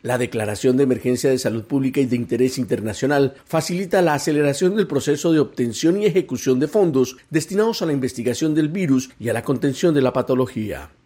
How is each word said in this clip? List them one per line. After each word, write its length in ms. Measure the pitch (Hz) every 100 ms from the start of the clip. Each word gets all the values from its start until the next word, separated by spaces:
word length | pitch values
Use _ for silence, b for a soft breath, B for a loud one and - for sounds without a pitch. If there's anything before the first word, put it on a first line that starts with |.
La 160 | 120 123
declaración 580 | 123 113 104 104 131 127
de 80 |
emergencia 460 | 139 120 127 123 139
de 80 | 127
salud 260 | 120 113
pública 380 | 104 139 135 143
y 40 | 127
de 120 | 120
interés 400 | 120 120 127 127
internacional 760 | 110 113 110 101 131 143 135 B _
facilita 560 | 160 156 175 185 196
la 140 | 170 143
aceleración 600 | 165 151 147 139 185 214
del 100 | 190
proceso 460 | 143 143 143 170
de 80 | 160
obtención 560 | 120 - 120 110 160 196
y 100 | 208
ejecución 540 | 175 - 127 139 127
de 80 | 151
fondos 480 | 214 180 131 123 - B
destinados 520 | 156 151 196 220 226
a 40 | 170
la 80 |
investigación 600 | 139 127 - 120 117 160
del 140 | 156 151
virus 440 | 185 170 131 131 -
y 120 | 117
a 40 |
la 100 | 113
contención 500 | - 135 143 131 175
de 80 | 147
la 100 | 127
patología. 760 | 131 123 127 127 113 104 67 67 _